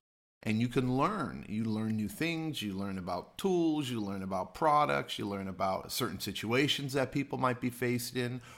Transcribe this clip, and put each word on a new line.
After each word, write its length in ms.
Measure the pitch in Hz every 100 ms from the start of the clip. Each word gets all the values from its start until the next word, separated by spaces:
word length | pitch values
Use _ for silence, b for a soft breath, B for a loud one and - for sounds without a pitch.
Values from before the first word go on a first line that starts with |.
| - _ _ _
And 160 | 110 110
you 100 | 120
can 280 | 139 127 127
learn. 480 | 160 214 123 67 -
You 180 | 107
learn 320 | 113 107 110 110
new 120 | 104
things. 540 | - 165 165 160 131
You 100 | 104
learn 240 | 95 98 95
about 400 | 90 87 - -
tools. 540 | 196 180 165 151 127
You 100 | 117
learn 220 | 101 98
about 320 | 95 95 90
products. 640 | - 156 147 147 143 - -
You 80 | 104
learn 220 | 101 95
about 440 | 90 95 92 87
certain 260 | - 117 90
situations 760 | - 95 104 123 147 - 139
that 180 | 135 131
people 240 | 147 139 127
might 240 | 127 120
be 80 | 127
faced 480 | 120 123 123 120 127
in, 240 | 123 127 B